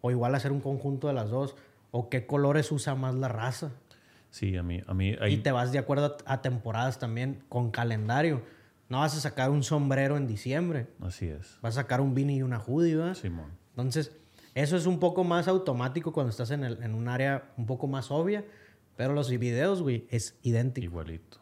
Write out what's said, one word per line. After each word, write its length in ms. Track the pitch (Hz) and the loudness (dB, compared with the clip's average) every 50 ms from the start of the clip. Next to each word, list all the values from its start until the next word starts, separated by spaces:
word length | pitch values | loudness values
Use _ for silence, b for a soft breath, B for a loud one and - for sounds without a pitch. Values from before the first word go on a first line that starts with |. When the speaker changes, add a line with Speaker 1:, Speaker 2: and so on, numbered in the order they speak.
Speaker 1:
O 100 | - 123 | 2 2
igual 240 | 123 123 117 120 135 | 2 2 2 2 2
hacer 160 | 139 110 139 | 2 0 0
un 80 | 139 139 | -2 0
conjunto 480 | 131 139 139 135 - 143 139 131 139 147 | -2 -2 -4 -2 -2 -2 -4 -2 -2 -2
de 60 | 139 | -2
las 160 | 127 110 104 | 0 -2 -2
dos. 260 | 113 131 139 135 - B B B B B B B | 0 -2 -2 -2 -6 B B B B B B B
O 180 | - 120 123 - | -4 -4 -4 0
qué 160 | - 127 - | -2 -4 -2
colores 440 | - 143 143 143 139 143 156 143 - 156 | 0 0 4 4 4 4 4 2 2 0
usa 200 | 143 - - 139 | -2 0 -2 -2
más 200 | 135 131 131 127 | -2 -2 -2 -2
la 140 | 131 135 131 | -2 -2 -2
raza. 420 | 117 110 110 127 123 - - 147 123 - _ b b b b b b b b b | -2 -2 -2 -4 -4 -4 -6 -8 -10 -12 _ b b b b b b b b b
Speaker 2:
Sí, 280 | - - - 98 92 90 | -10 -4 -2 0 0 0
a 60 | 85 | 0
mí, 180 | 87 87 90 90 | -2 -4 -4 -4
a 80 | - 95 | -2 0
mí 180 | 95 95 98 | 2 2 2
Speaker 1:
Y 60 | - - | 2 2
Speaker 2:
hay 160 | - 104 101 127 | 2 2 2 4
Speaker 1:
te 160 | 107 143 131 | 2 2 2
vas 180 | 120 123 123 | 2 2 2
de 60 | 131 143 | 0 0
acuerdo 380 | 131 - 143 139 147 143 143 - - | 0 2 2 2 2 0 0 -4 -4
a, 80 | - 135 | -2 -2
a 80 | 127 | -2
temporadas 580 | - 131 127 117 104 117 107 110 120 131 123 - | 0 -2 -2 -2 -4 -4 -2 0 0 0 -2 -2
también, 420 | - 117 113 117 127 135 135 - - - | -4 -4 -2 -2 -2 -2 -4 -6 -10 -6
con 240 | - 123 123 117 | -2 0 0 0
calendario. 720 | 107 - 120 117 113 107 107 107 120 139 156 170 151 127 B B B B B B B B _ _ | 0 0 0 0 0 0 0 2 2 4 4 4 2 0 B B B B B B B B _ _
No 100 | 123 131 | 0 2
vas 160 | 147 156 135 | 2 2 0
a 60 | 156 | 0
sacar 280 | 135 151 - - 127 135 | -4 -4 -2 0 2 2
un 140 | 143 147 131 | 4 2 2
sombrero 540 | - 156 151 143 139 135 135 139 139 147 147 | 2 2 2 2 4 4 4 2 2 2 0
en 100 | 139 123 | 0 -2
diciembre. 600 | 110 101 - 123 131 156 175 175 165 139 117 - - - | -2 -4 -2 -2 -2 0 0 0 -2 -2 -4 -6 -10 -8
Speaker 2:
Así 280 | - 92 90 - 98 85 | -8 -8 -6 -4 -6 -6
es. 300 | 76 - 92 - - - | -6 -8 -12 -16 -18 -8
Speaker 1:
Vas 160 | - 113 113 127 | -6 -4 -2 -2
a 60 | 139 | 0
sacar 180 | - 131 123 | 0 0 2
un 120 | 139 139 127 | 2 2 2
beanie 220 | 127 139 143 143 135 | 2 2 2 0 0
y 40 | |
una 180 | 131 127 123 113 | 0 -2 -2 -4
hoodie, 360 | 104 - 123 156 170 170 160 156 | -4 -2 2 2 4 4 4 2
¿verdad? 160 | 165 175 185 | 0 -2 -4
Speaker 2:
Simón. 380 | 185 - 98 85 85 78 73 85 - _ _ | -4 -6 -6 -6 -6 -8 -12 -16 -18 _ _
Speaker 1:
Entonces, 420 | _ - 123 131 123 156 151 - B B B B B B B B B | _ -4 -4 -2 0 -2 -4 -4 B B B B B B B B B
eso 200 | 127 143 143 175 | 0 2 2 2
es 100 | 180 160 | 2 4
un 140 | 180 185 160 | 2 2 4
poco 240 | 185 175 175 180 185 | 4 4 4 4 2
más 240 | 175 170 175 165 185 | 4 4 2 4 4
automático 640 | 185 190 185 - 131 120 123 127 131 170 165 165 | 2 2 2 0 0 0 0 -2 -2 -2 -4 -2
cuando 180 | 156 160 135 123 | -2 0 0 0
estás 200 | 107 - 123 110 | 0 -2 -4 -4
en 120 | 147 147 139 | -2 -2 -2
el, 180 | 123 117 - 120 | -4 -4 -6 -4
en 100 | 113 110 | -4 -4
un 120 | 110 117 120 | -2 -2 -2
área 460 | 123 127 135 139 139 131 - - - - | 0 0 2 2 0 -2 -4 -8 -6 -6
un 80 | 117 | -4
poco 220 | 110 131 123 - 139 | -2 -2 -2 -2 -2
más 240 | 135 135 127 - | -2 -4 -4 -2
obvia. 320 | 139 151 165 190 208 208 202 208 B B B B B B B _ _ - | 0 0 2 2 0 -2 -4 -8 B B B B B B B _ _ -2
Pero 160 | 120 135 143 | 0 2 2
los 160 | 147 139 123 | 2 2 0
videos, 520 | 127 120 120 123 117 120 147 190 196 185 | 0 0 0 0 2 2 2 2 2 2
güey, 240 | 170 139 123 113 113 - | 2 0 0 0 -2 -2
es 280 | - 113 107 - - _ | -4 -2 -2 -4 -12 _
idéntico. 420 | _ 120 117 117 120 131 123 - 113 | _ 2 2 4 2 2 0 -2 -6
Speaker 2:
Igualito. 520 | 85 85 85 80 80 82 80 - - - - | -6 -6 -6 -8 -8 -10 -12 -12 -16 -20 -20